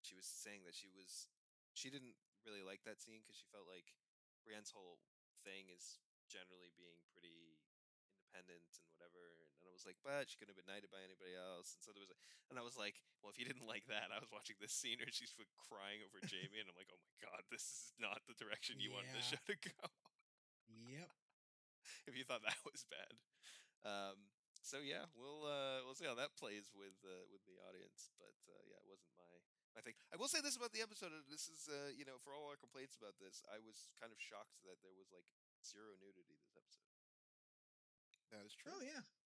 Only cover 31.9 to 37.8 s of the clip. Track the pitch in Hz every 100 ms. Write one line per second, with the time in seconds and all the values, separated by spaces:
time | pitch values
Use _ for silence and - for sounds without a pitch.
31.9 | 139 139 127 143 139 147 143 120 135 131
32.9 | - 104 95 95 - - 107 110 104 -
33.9 | - 117 107 - 104 107 - 95 90 95
34.9 | 95 95 92 - _ _ _ - 101 110
35.9 | 95 98 95 85 76 - - _ - _
36.9 | _ _ _ _ _ _ _ _ _